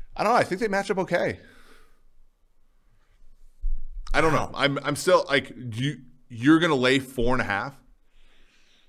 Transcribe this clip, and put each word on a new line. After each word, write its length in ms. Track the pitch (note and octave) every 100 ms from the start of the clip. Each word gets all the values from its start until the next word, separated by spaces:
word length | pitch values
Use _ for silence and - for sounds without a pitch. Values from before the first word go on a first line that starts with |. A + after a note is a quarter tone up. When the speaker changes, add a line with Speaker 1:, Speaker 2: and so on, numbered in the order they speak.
| - -
Speaker 1:
I 80 |
don't 80 | G3
know. 60 | A#3+
I 60 |
think 160 | - F#3+
they 60 | A3
match 220 | G3 G3
up 80 | F#3+
okay. 420 | F3 E3+ E3+ F#2 - - - - - - - - - _ _ _ _ _ _ _ _ _ - - - - - - - - -
I 80 | C#3
don't 120 | D#3
know. 120 | C3+
Speaker 2:
Wow. 80 | G#2+
Speaker 1:
I'm, 240 | - C#3+ C#3
I'm 120 | C#3+ C#3+
still, 280 | F#3 F3 -
like, 200 | C#3 C3 - B2
do 120 | A2
you, 140 | C3+ - - - -
you're 300 | A#2 C3 D#3+
gonna 140 | E3+
lay 240 | C#3 B2+ C#3
four 340 | C3+ - A#2
and 80 | B2+
a 40 |
half 300 | F#2+ G2+ B2+ - _ _ _ - - - - _ _ _